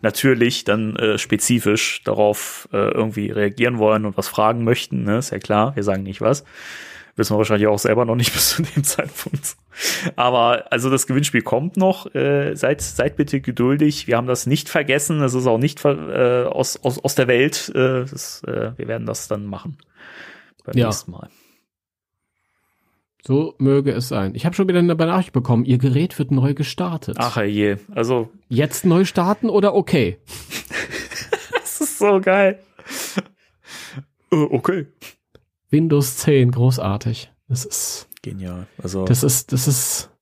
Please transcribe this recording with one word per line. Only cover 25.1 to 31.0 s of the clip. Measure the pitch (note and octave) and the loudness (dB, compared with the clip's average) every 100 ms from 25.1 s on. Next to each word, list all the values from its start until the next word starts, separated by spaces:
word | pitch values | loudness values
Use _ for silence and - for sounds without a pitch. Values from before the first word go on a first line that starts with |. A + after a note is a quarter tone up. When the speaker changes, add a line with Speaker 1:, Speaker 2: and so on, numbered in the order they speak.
| F#3 F3+ B2+ | 0 0 -2
Speaker 2:
bekommen. | B2 A#2 | 2 2
Ihr | C3 B2+ | 4 2
Gerät | C3 C3 F3 - | 4 2 0 -2
wird | C3 | 0
neu | C#3 C3 | 2 2
gestartet. | C#3+ D3 - F3 D#3+ - - | 0 -4 -4 -6 -4 -8 -4
Speaker 1:
Ach, | A#2+ A#2 | -2 0
herrje. | G#2 G#2 G#2 G2+ - | 0 2 0 0 -6
Also | - A#2 B2+ A2+ - _ | -4 0 0 -2 -10 _
Speaker 2:
Jetzt | A#2+ D3 - | 0 0 2
neu | F#3 E3+ | 2 4
starten | F#3+ - F3 G#3 A3+ | 4 0 0 0 4
oder | G3+ G3+ | 4 4
okay? | G3 - D#3 G2+ F#2 | 2 2 2 2 -2
Speaker 1:
<laughs> | - - - - - - - - | -14 -18 -12 -14 -8 -8 -8 -10